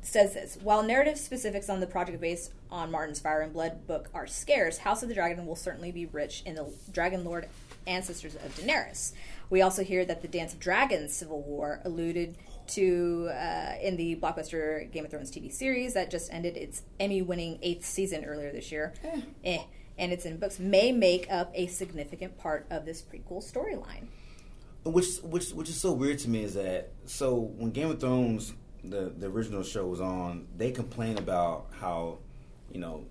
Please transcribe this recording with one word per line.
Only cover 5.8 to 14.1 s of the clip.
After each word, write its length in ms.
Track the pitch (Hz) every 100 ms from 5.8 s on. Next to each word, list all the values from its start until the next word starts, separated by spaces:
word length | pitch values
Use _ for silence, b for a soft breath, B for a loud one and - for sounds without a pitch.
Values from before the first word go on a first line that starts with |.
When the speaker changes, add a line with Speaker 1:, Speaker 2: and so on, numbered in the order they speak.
| 175
Speaker 1:
be 140 | 170 170
rich 380 | 151 147 - -
in 100 | 156
the 160 | 143 - -
Dragon 320 | - 175 185
Lord 240 | 170 170 - B B B -
ancestors 480 | 180 185 175 160 160
of 200 | - -
Daenerys. 580 | 190 294 - - - B B B B
We 120 | 185
also 220 | 185 190
hear 220 | 185 185 180
that 160 | 165
the 60 | 180
Dance 260 | 175 160
of 60 | -
Dragons 540 | - 196 269 185 147
civil 280 | - 160 151
war 400 | 143 147 151 151
alluded 520 | 180 165 170 170 170 170 B B -
to, 600 | - 190 175 175 170 170
uh, 400 | 131 170 165 - -
in 140 | 196 175
the 180 | 165